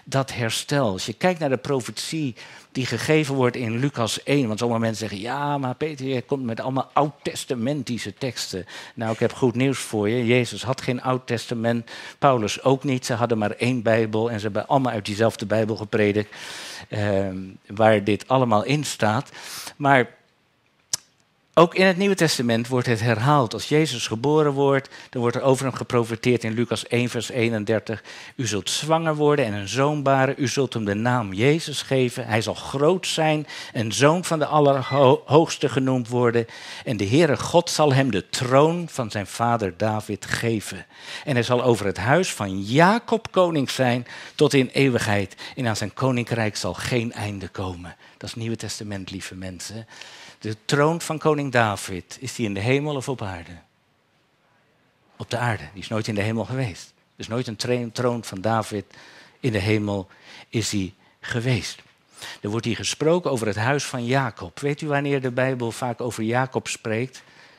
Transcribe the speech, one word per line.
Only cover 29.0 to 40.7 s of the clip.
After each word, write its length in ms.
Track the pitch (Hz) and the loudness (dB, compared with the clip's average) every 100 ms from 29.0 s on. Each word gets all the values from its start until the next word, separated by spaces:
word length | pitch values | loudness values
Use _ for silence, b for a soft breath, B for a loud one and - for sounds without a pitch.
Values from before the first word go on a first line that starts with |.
| 165 | 2
worden 300 | 151 147 147 | 2 2 4
en 80 | 120 | 0
een 160 | 104 98 | -4 -4
zoon 340 | 117 139 151 | 0 0 2
baren. 320 | 139 135 131 139 | 2 4 2 0
U 100 | 135 | -2
zult 240 | - 127 | 0 -2
hem 120 | 120 | -2
de 100 | 101 | -2
naam 380 | 101 117 123 104 | 0 0 0 -2
Jezus 500 | 95 127 160 156 139 | 2 2 2 -2 -8
geven. 440 | - 135 123 - 113 | -2 0 0 -2 -2
Hij 160 | 110 | -2
zal 120 | 107 | 0
groot 520 | 92 - 135 147 185 - | -4 -6 0 2 2 0
zijn 400 | - 156 156 147 B B | 0 0 0 -2 B B
en 200 | - 113 | -4 -2
zoon 320 | 98 139 175 | 4 4 4
van 140 | 175 160 | 0 -2
de 80 | 143 | 2
Allerhoogste 1200 | 151 143 139 123 135 135 151 - 139 - - 143 | 4 6 4 2 6 6 6 6 6 6 2 -2
genoemd 400 | 120 131 131 117 | 0 0 0 0
worden. 380 | 123 123 117 117 B B B | 2 2 2 0 B B B
En 120 | - 147 | -6 -2
de 100 | 101 | 2
Heere 300 | 135 165 127 | 4 4 2
God 340 | - 170 170 | 2 2 4
zal 220 | - 151 | 4 4
hem 180 | 135 135 | 4 4
de 180 | 101 - | 0 -2
troon 600 | - 120 131 156 175 165 | -4 4 6 6 2 -4
van 220 | - 113 | -6 -6
zijn 160 | 107 95 | -6 -6
vader 500 | - 117 117 101 87 | -2 0 2 0 -2
David 500 | 110 107 - 104 - | -2 -2 -4 -8 -6
geven. 600 | - 117 113 - | -4 -2 -2 -4